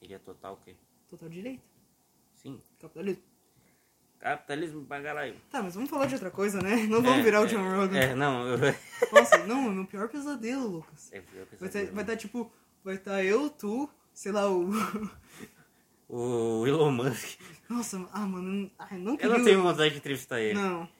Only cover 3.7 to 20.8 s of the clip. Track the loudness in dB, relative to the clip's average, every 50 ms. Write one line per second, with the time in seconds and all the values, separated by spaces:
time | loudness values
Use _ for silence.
3.7 | _ _ _ _ _ _ _ _ _ _ -4 -4 -4 -4 -6 -8 -6 -6 -6 -6
4.7 | -8 -12 -12 -10 -10 -10 -8 -8 -6 -6 -6 -8 -10 -12 -14 _ -6 -6 -6 -6
5.7 | -6 -8 -8 -4 -2 -2 -2 -2 -2 -4 -6 -6 -4 -2 -2 -2 0 -2 0 0
6.7 | 2 2 2 2 4 4 6 6 6 6 6 6 6 6 6 4 2 0 0 0
7.7 | 2 2 2 2 2 4 2 2 2 2 2 2 2 0 0 0 0 2 2 2
8.7 | 2 0 -6 -14 -4 -2 2 6 8 8 8 8 6 4 4 2 -2 0 0 0
9.7 | -2 -2 -4 -6 -6 -6 -6 -6 -6 -8 -8 -8 -8 -6 -6 -6 -4 -4 -4 -4
10.7 | -6 -8 -10 -14 -20 -20 -20 -18 -18 -18 -18 -18 -18 -18 -18 -18 -16 -12 -10 -8
11.7 | -6 -6 -6 -6 -6 -6 -6 -6 -6 -6 -8 -8 -8 -8 -8 -8 -12 _ _ _
12.7 | _ _ -10 -8 -8 -8 -6 -4 -2 0 2 2 2 2 2 -2 -6 -8 -6 -6
13.7 | -4 -4 -4 -6 -10 _ _ _ _ -12 -6 -4 0 0 2 2 2 2 0 0
14.7 | 0 -2 -2 -2 -4 -6 -6 -8 -12 -14 -20 -20 -20 -20 -20 -20 _ _ _ _
15.7 | _ _ _ _ _ _ _ -10 -6 -4 -2 0 0 0 2 2 2 2 2 4
16.7 | 4 4 4 4 4 2 2 0 -2 -4 -6 -12 -14 -16 -18 -20 -20 -16 _ -6
17.7 | -6 -4 -4 -4 -6 -8 -8 -8 -8 -6 -4 -4 -4 -6 -6 -4 -4 -4 -6 -8
18.7 | -10 -16 -14 -12 -10 -6 -4 -2 -2 0 2 2 4 6 8 8 8 8 6 4
19.7 | 4 4 2 2 2 0 -4 -6 -6 -6 -6 -4 -2 -2 0 0 0 0 0 -2
20.7 | -4 -4